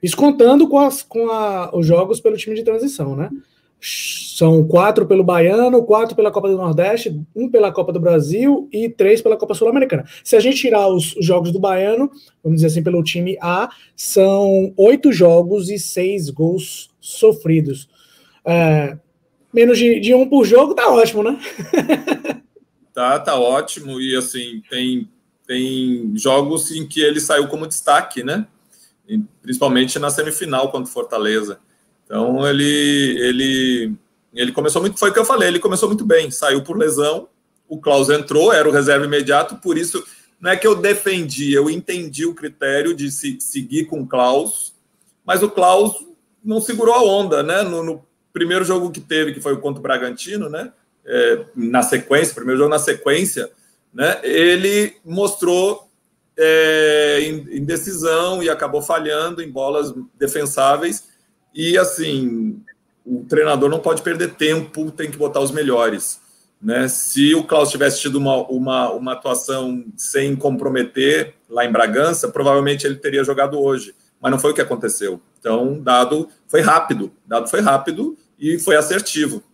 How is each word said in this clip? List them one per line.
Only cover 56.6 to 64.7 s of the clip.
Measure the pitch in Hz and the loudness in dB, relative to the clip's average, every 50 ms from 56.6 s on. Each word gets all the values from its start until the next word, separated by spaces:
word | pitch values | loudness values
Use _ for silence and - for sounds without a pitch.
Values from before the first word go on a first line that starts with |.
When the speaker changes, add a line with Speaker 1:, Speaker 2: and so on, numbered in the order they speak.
| 160 156 156 156 156 151 151 151 151 147 147 143 151 | 4 2 2 2 2 2 4 2 2 2 2 0 -2
Speaker 2:
in-, | 156 156 156 139 143 - | -2 -6 -10 -12 -10 -10
indecisão | 139 143 143 165 160 - 202 190 170 156 165 160 165 175 180 185 185 175 | -8 -6 -4 -6 -6 -6 -8 -8 -6 -2 0 0 0 0 -2 -2 -2 -2
e | 160 | -2
acabou | 156 156 156 143 135 147 143 | -2 -2 -4 -4 -4 -4 -4
falhando | - 170 165 156 151 151 151 160 170 175 160 | -2 -4 -4 -2 -4 -4 -4 -4 -6 -8 -10
em | 165 156 | -14 -12
bolas | 131 131 135 135 143 - - - 120 127 127 - _ _ | -8 -6 -4 -2 -2 -2 -4 -4 -8 -12 -16 -18 _ _
defensáveis. | 139 139 - 160 147 139 139 - 135 139 143 147 160 170 202 - - _ _ _ _ _ _ _ _ _ _ | -4 -4 -2 -4 -6 -4 -2 0 0 2 2 0 -2 -6 -6 -8 -12 _ _ _ _ _ _ _ _ _ _
E, | 151 160 170 175 | -8 -4 0 0
assim, | 185 180 - - - 160 156 143 135 131 123 117 117 110 107 107 - - - - _ _ _ _ _ _ | 2 0 0 -2 -6 -6 -4 -4 -4 -4 -4 -4 -4 -6 -6 -6 -8 -14 -20 -20 _ _ _ _ _ _
o | 123 127 123 120 - | -8 -8 -8 -4 -2
treinador | - 160 151 156 147 135 135 143 | 0 0 2 2 2 2 0 0
não | 156 160 | 0 0
pode | - 170 160 151 | -2 -2 -2 -2
perder | - 175 170 160 180 170 - | -2 -4 -4 -4 -4 -6 -4
tempo, | - 156 151 156 165 - - | -2 -2 0 0 -2 -4 -8